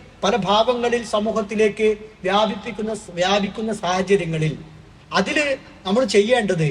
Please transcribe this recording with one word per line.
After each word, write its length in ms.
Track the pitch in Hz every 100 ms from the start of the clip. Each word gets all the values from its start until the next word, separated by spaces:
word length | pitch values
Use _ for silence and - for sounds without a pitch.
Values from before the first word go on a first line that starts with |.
| - -
പല 120 | 185 226
ഭാവങ്ങളിൽ 680 | 175 208 226 240 233 240 233
സമൂഹത്തിലേക്ക് 920 | 214 214 208 202 214 220 202 214 214 - -
വ്യാപിപ്പിക്കുന്ന, 680 | 185 202 220 220 240 208 214 220 - 175
വ്യാപിക്കുന്ന 540 | 180 202 202 214 220
സാഹചര്യങ്ങളിൽ 840 | 214 175 185 185 196 170 160 156 135 - - - - -
അതില് 320 | 165 196 302 294 269 - - -
നമ്മൾ 180 | 208 262
ചെയ്യേണ്ടത് 600 | 208 208 247 208 180 151